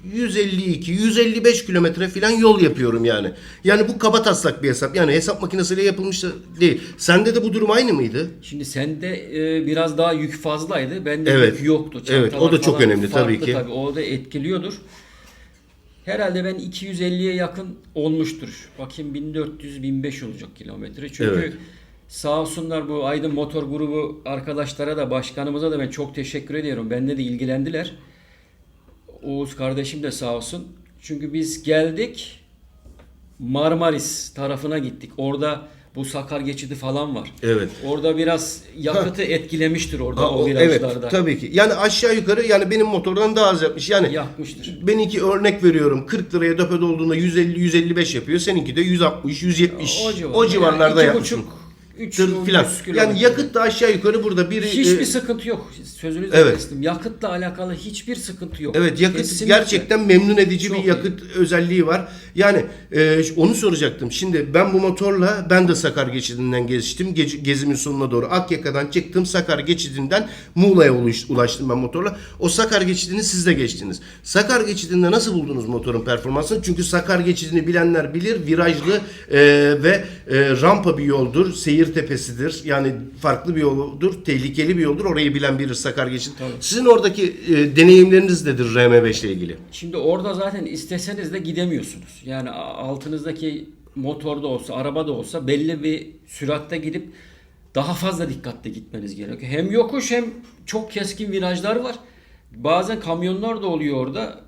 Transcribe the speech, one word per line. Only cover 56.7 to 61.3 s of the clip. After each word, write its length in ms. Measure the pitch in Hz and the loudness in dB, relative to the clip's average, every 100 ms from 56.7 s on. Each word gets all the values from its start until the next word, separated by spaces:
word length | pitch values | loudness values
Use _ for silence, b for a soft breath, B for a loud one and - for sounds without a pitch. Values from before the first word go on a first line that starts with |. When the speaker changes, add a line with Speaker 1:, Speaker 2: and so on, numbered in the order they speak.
| 139 | -6
Speaker 2:
Yakıtla 480 | 151 170 226 226 208 | -4 -4 -10 -8 -6
alakalı 440 | 180 180 185 180 | -6 -6 -8 -8
hiçbir 420 | 170 202 202 - | -8 -10 -12 -10
sıkıntı 480 | 247 - 180 180 - | -10 -10 -12 -12 -8
yok. 120 | 147 160 | -2 2
Speaker 1:
Evet, 240 | 170 135 | 2 2
yakıt 160 | 180 - | 2 2
Speaker 2:
Kesinlikle. 380 | - - 220 | -4 -2 4
Speaker 1:
gerçekten 500 | 208 220 196 - 220 202 | 4 6 -2 0 0 6
memnun 300 | 185 202 208 | 6 6 4
edici 300 | 185 180 190 | 4 2 -2
Speaker 2:
Çok 100 | 190 | 0
Speaker 1:
bir 60 | |
Speaker 2:
iyi. 40 | 185 | 0
Speaker 1:
yakıt 340 | 170 190 - - | 0 -2 -6 -8